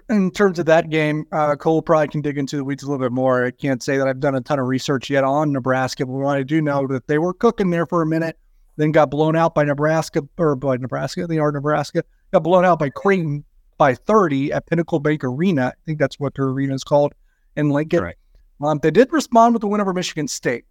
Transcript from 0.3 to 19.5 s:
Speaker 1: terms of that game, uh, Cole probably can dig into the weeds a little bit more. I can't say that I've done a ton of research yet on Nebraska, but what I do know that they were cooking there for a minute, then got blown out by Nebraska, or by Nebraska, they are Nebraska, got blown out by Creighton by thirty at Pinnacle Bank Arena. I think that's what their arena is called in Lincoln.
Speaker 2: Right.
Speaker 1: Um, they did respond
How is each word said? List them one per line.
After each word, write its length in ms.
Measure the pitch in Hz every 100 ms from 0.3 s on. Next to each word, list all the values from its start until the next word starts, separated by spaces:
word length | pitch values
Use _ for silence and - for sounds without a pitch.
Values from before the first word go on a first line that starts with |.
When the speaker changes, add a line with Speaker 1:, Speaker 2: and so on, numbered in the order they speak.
Speaker 1:
terms 260 | 180 202 175
of 80 | 160
that 240 | 160 165
game, 360 | 156 151 151 156
uh, 200 | 165 151 143
Cole 240 | 165 160
probably 260 | 156 160 147
can 140 | 151
dig 160 | 147 143
into 180 | 139 147
the 80 |
weeds 180 | 135 139
a 40 | 135
little 180 | 139
bit 80 | 127
more. 340 | 127 131 127 123
I 60 |
can't 320 | - 143 127
say 140 | - 139
that 100 | 135
I've 140 | 131
done 140 | 143 135
a 60 |
ton 160 | 127 147
of 100 | 127
research 420 | 131 - 135 -
yet 160 | 139 135
on 260 | 143 151
Nebraska, 540 | 139 127 127 131 - 131
but 80 |
what 240 | 131 139 139
I 60 |
do 180 | 135 160
know 260 | 151 139 135
that 200 | 131 -
they 100 | 151
were 160 | 175
cooking 360 | 175 233 220 190
there 160 | 170 165
for 160 | 175
a 60 | 156
minute, 320 | 160 165 - _ _ _ -
then 160 | 151
got 180 | 156 143
blown 240 | 143 156 165
out 180 | 165
by 120 | - 147
Nebraska, 560 | 139 151 160 151 165 143 -
or 180 | 160 135
by 220 | 139 127
Nebraska, 500 | 127 139 147 185 175
they 120 | 160
are 120 | 151
Nebraska, 540 | 143 147 151 143 170 - _ _
got 120 | 190
blown 200 | 160 185
out 160 | 180 160
by 100 | 143
Creighton 540 | - 202 196 160 147 - _ _ -
by 180 | 151 123
thirty 580 | - 214 175 139 143
at 120 | 143 -
Pinnacle 340 | 175 160 160
Bank 240 | 151 151 127
Arena. 480 | 127 190 151 127 -
I 100 | -
think 140 | 151
that's 180 | 139 -
what 180 | 139 -
their 100 | 135
arena 280 | 131 139
is 120 | 135 -
called 280 | 147 147 - _ _ _ -
in 120 | 151
Lincoln. 320 | 143 160 170
Speaker 2:
Right. 140 | 87 - _ _ _ -
Speaker 1:
Um, 180 | 147 147
they 100 | 160
did 200 | 156 262
respond 420 | 311 - 233 233